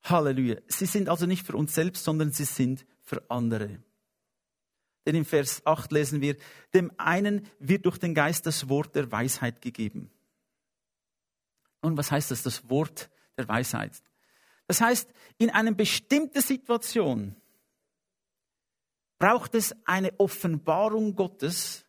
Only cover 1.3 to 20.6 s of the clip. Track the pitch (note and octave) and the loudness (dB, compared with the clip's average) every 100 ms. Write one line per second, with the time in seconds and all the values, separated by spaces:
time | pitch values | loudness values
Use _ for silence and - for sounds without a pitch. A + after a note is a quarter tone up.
1.3 | F3+ - - D3+ D#3+ E3+ F3+ - D#3 D3+ | -2 -2 -4 -2 0 -2 -2 -2 0 0
2.3 | C#3 C#3 - B2+ C3 - _ - - _ | -2 -6 -2 -2 -2 -10 _ -10 -10 _
3.3 | B2 A#2 A2+ G#2 G2 _ _ _ _ _ | -2 -2 -2 -6 -10 _ _ _ _ _
4.3 | _ _ _ _ _ _ _ - D#3+ D3+ | _ _ _ _ _ _ _ 0 0 2
5.3 | D#3 C3+ - - D#3 - D3+ C#3 D3+ C#3+ | 0 0 -2 0 0 0 0 0 0 -2
6.3 | C#3+ - - - F#3+ F3 - E3 F3 G#3 | -4 -10 -20 2 2 2 -2 0 2 2
7.3 | G#3 G#3 _ C3+ G3 F#3 - F3 D#3 D3 | -2 -6 _ 0 2 2 -2 -2 2 2
8.3 | E3 E3 D#3 C3 C#3 D3+ D3 B2+ A2 B2+ | 0 -2 -4 0 0 0 -2 -2 -2 -2
9.3 | - B2 A#2 B2+ A#2 G#2+ - - _ _ | -2 -4 -4 -12 -6 -6 -6 -14 _ _
10.3 | _ _ _ _ _ _ _ _ _ _ | _ _ _ _ _ _ _ _ _ _
11.3 | _ _ _ _ _ D#3+ D#3 C#3+ C#3+ D3 | _ _ _ _ _ -2 0 0 0 0
12.3 | A#2+ B2+ - - C3 D#3+ - - _ _ | -4 -4 -6 -2 -2 0 -6 -18 _ _
13.3 | - A2 A2 B2 A2+ G#2 - _ _ _ | -10 -2 -2 -2 -6 -6 -12 _ _ _
14.3 | _ _ _ - F3 A#3 A#3+ - _ - | _ _ _ -2 2 4 2 -2 _ -20
15.3 | _ A3+ G#3+ A3 G3+ G#3+ - _ C#4+ D#4 | _ 2 2 0 0 0 0 _ 0 2
16.3 | C#4 B3+ C4 - A#3 - A#3 E3+ A2+ G2+ | -2 -2 -2 -2 -2 0 0 0 0 -4
17.3 | G2 _ _ _ _ _ _ _ _ _ | -12 _ _ _ _ _ _ _ _ _
18.3 | _ _ _ _ _ _ _ _ _ F#3+ | _ _ _ _ _ _ _ _ _ 4
19.3 | A#3 - A3+ G#3 - - F#3 F#3+ - G3 | 4 2 0 0 -4 -2 0 0 2 2
20.3 | - F3+ D3+ | 2 -2 0